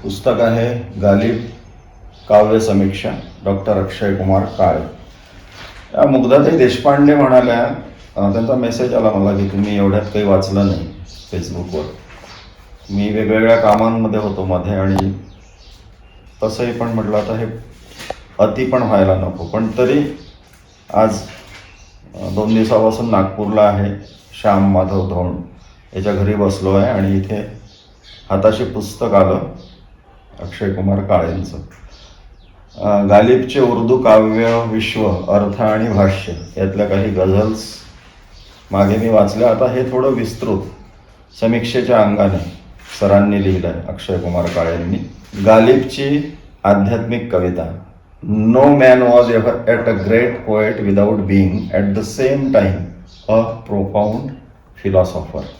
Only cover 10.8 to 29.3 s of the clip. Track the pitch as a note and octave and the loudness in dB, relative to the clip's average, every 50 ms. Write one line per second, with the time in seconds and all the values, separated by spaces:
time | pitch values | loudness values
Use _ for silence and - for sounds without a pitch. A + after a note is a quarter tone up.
10.8 | - - - - - - - - - - - F2 E2 - F2 F2 F2 F2+ F#2 - | -6 -10 -14 -16 -18 -20 -20 -20 -16 -10 -10 -10 -8 -8 -10 -10 -10 -8 -8 -8
11.8 | D2 - - - - - - - - - - - - - - - - - - - | -8 -10 -14 -18 -20 -20 -20 -20 -20 -20 -20 -20 -20 -20 -20 -20 -20 -20 -20 -20
12.8 | - - G2 G2+ G2+ G#2+ G#2+ A2 G#2+ G2+ G#2+ A2 A2 A2+ A#2 A2+ A2+ G#2+ G#2 G#2+ | -14 -8 -4 -4 -2 -2 -2 -2 0 0 2 2 4 4 4 4 4 2 4 4
13.8 | A2 A2+ A#2 A2+ A2+ A2 G#2+ G#2+ G#2 G2+ G2 F#2 F#2+ F#2+ F#2 F2+ F2 F#2+ G2+ F#2+ | 2 0 0 0 -2 -2 -2 -2 -2 -4 -4 -4 -4 -2 -4 -4 -2 -4 -2 -2
14.8 | F#2+ G2 F#2+ F#2+ F#2+ G2 G2 G2 - - - - - - - - - - - - | 0 0 0 0 -2 -2 -6 -8 -14 -20 -20 -20 -20 -20 -20 -20 -20 -20 -20 -20
15.8 | - - - - - - - - - - - - A2+ A2 - - B2 A#2+ A2+ A#2 | -20 -20 -20 -20 -20 -20 -20 -20 -20 -20 -8 -6 -6 -6 -4 -4 -4 -4 -4 -4
16.8 | A#2 A2+ A2+ A2 G2+ G2+ G#2+ G#2+ G#2 A#2 A2 A2+ A2+ G#2+ A2+ A2+ - - - - | -4 -4 -2 -4 -2 0 -2 -2 -2 -2 -4 -4 -6 -6 -8 -12 -16 -18 -20 -20
17.8 | - - - - - - - - - - - - G#2 G#2+ G2+ - B2+ B2+ C3 B2 | -20 -20 -20 -20 -16 -16 -16 -18 -18 -16 -2 0 0 0 0 -4 -4 -2 0 0
18.8 | A#2+ G#2+ G#2+ G2 F#2+ F#2+ F#2 F#2 F#2 F2 - - F2+ - - A2 A2+ G#2+ G#2+ B2 | 0 2 2 2 4 2 2 0 -2 -6 -6 -8 -10 -6 -4 -4 -4 -2 0 0
19.8 | B2+ B2+ C#3+ D3 D3 - - - - - - - _ _ _ _ - _ _ _ | 0 2 2 0 0 -2 -8 -12 -18 -20 -20 -20 _ _ _ _ -20 _ _ _
20.8 | _ _ - G#2 A2 A2 G3+ G2 - - - - - - - - - - - - | _ _ 0 2 2 2 0 -4 -10 -14 -18 -20 -20 -20 -20 -20 -20 -20 -20 -20
21.8 | - - - - - - - - F#2+ F#2 F#2+ G#2 G#2+ A2 A2+ A2+ A2 A2 A#2 A2 | -20 -20 -20 -20 -20 -20 -16 -12 -10 -6 -4 -2 0 0 2 2 2 2 2 2
22.8 | A2 A2 A2 - A#2 A2+ G#2+ F#2+ F#2+ F#2+ - G#2 G#2 G2+ G#2+ G#2+ G#2 G#2 G2 G2 | 2 2 0 0 -2 0 0 0 0 -2 -4 -6 -4 -2 2 4 4 4 4 0
23.8 | G2 G2+ G2 - - - - - _ - - - - G#2+ G2 G2 G2 G2 F#2+ F#2 | -2 -2 -4 -8 -14 -20 -20 -20 _ -20 -18 -2 0 0 2 4 2 2 2 2
24.8 | F#2 F#2+ G2 F#2+ F2+ F#2+ F2+ F2+ F2+ F2+ - - - - - - - - - - | 0 0 -2 -4 -4 -4 -4 -4 -4 -6 -6 -10 -12 -16 -20 -20 -20 -20 -20 -20
25.8 | - _ - F#2+ G2 G#2 G2 G2 G2+ G2+ G#2+ G2+ G2+ F#2+ G2 - F#2+ F#2+ G2 G2 | -20 _ -10 -6 -4 -2 -2 0 0 0 0 0 0 0 0 -2 -2 0 2 2
26.8 | G2 F#2+ G2+ G2 G2 G2 G2 F#2+ F#2+ - G#2+ G#2 - - - - - - - - | 2 2 0 -2 0 0 0 -2 -2 -4 -6 -8 -8 -10 -14 -20 -20 -20 -20 -20
27.8 | - - _ _ _ - - - - - F#2+ G2 G2 A2 G#2 - B2+ - - G#2+ | -20 -20 _ _ _ -20 -20 -20 -6 -4 -2 2 2 2 2 2 -4 -6 -6 -8
28.8 | G2+ - - - B2 A2+ G2+ G2 F#2 - | -10 -10 -8 -6 -4 2 4 4 4 4